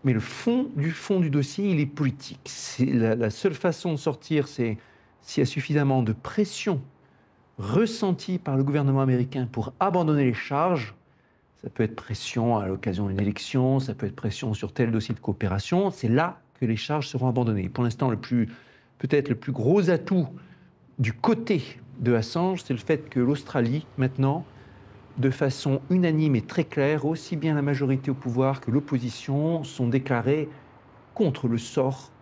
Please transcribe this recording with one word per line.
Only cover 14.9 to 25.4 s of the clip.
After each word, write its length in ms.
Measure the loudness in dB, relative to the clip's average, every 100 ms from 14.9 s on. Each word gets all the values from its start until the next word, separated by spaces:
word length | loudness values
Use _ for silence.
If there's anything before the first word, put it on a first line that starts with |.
dossier 240 | 0 -2
de 60 | -4
coopération. 680 | -4 -2 -2 -2 0 2 2
C'est 180 | 0 2
là 320 | 4 2 -4 _ _
que 60 | -2
les 100 | -2
charges 320 | -2 -2 -2
seront 200 | -2 0
abandonnées. 400 | 2 0 0 -2
Pour 140 | -2
l'instant, 280 | -2 0 -2
le 60 | -2
plus, 320 | -2 0 0 -4 -20 -20 _ _
peut-être 300 | 0 2 2
le 60 |
plus 180 | -4 -2
gros 380 | -2 4 4 4
atout 380 | 2 2 0 0 -6 -20 -20 -20 _ -18 -2
du 140 | -2
côté 500 | 0 0 0 2 -2 -2 -16 -20 -4
de 160 | 2
Assange, 480 | 2 2 0 0 -2
c'est 100 | -4
le 40 | -6
fait 300 | 0 -2 0
que 120 | 0
l'Australie, 680 | 2 0 -2 0 0 0 -4 -2
maintenant, 460 | -2 2 0 0 -6 -18 -20 -20 -20 -20 -14 0
de 120 | 0
façon 500 | 2